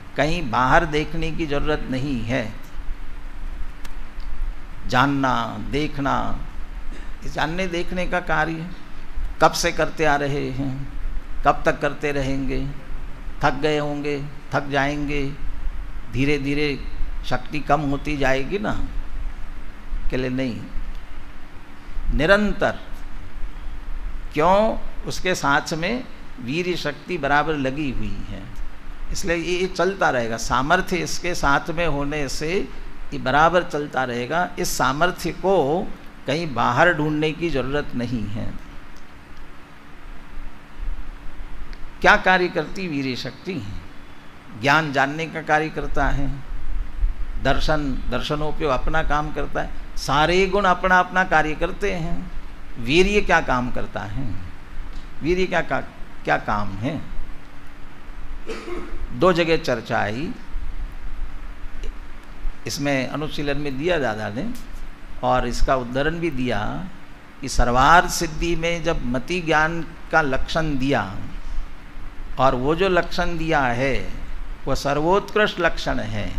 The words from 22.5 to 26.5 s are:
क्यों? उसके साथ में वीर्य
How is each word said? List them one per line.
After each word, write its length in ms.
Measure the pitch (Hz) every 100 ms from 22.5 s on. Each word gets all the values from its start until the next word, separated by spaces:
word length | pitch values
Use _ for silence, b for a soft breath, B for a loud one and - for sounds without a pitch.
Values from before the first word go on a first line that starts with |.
| - 123 110 - - - - - - - - - - - - - - -
क्यों? 440 | 147 165 196 220 233 - - -
उसके 280 | - 185 180
साथ 380 | 143 147 -
में 300 | 160 175 247 - - - -
वीर्य 340 | 113